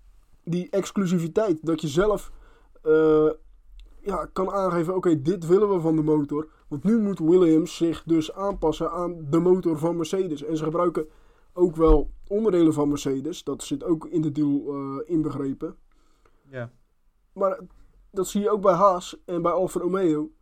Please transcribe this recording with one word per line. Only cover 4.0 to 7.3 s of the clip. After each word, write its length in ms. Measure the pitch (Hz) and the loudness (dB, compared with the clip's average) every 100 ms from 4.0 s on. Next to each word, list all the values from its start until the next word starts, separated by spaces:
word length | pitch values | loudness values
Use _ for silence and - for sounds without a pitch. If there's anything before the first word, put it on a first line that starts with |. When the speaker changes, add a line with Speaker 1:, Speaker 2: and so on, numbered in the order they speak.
Speaker 1:
ja, 280 | 202 180 151 | -8 -6 -6
kan 180 | - 190 | -4 -2
aangeven, 440 | 196 190 170 165 185 | 0 0 0 -2 0
"Oké, 260 | 180 160 | 0 0
dit 240 | 135 190 160 | 0 -2 2
willen 240 | 190 208 | 4 4
we 60 | 185 | 2
van 160 | 160 160 | 2 0
de 60 | |
motor." 460 | 156 151 143 147 156 _ - | 2 2 0 -4 -8 _ -12
Want 160 | 143 | -4
nu 140 | 185 226 | 0 2
moet 200 | 202 180 | 0 0
Williams 580 | 160 | 4